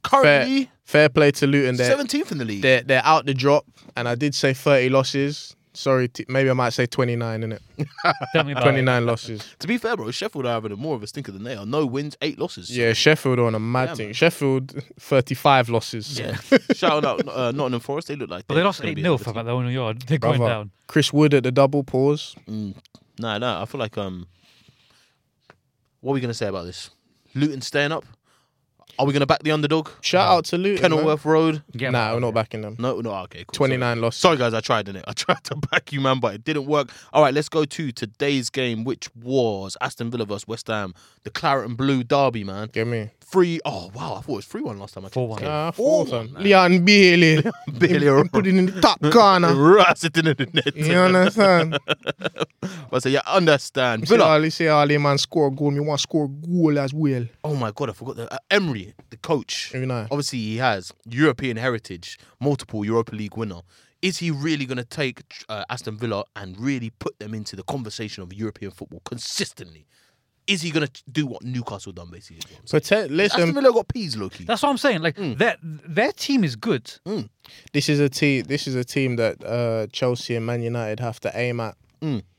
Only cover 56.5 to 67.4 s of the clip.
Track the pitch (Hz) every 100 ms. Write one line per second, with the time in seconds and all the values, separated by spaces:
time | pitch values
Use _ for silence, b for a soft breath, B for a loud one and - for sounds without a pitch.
56.5 | 180 160 143 139 151 147 127 117 _ 151
57.5 | 143 113 104 131 98 120 107 117 - _
58.5 | 208 180 110 92 - _ 117 - 151 -
59.5 | - - 127 131 123 107 143 143 127 107
60.5 | 110 127 98 87 - 113 120 151 123 135
61.5 | 113 127 113 - 90 - - b b 135
62.5 | 139 - 107 104 113 113 107 104 110 110
63.5 | 87 - b b b 185 - 170 143 156
64.5 | 151 127 127 120 - 135 120 - - -
65.5 | 107 - 123 - 107 117 101 101 - 95
66.5 | 92 127 135 113 _ - _ 107 110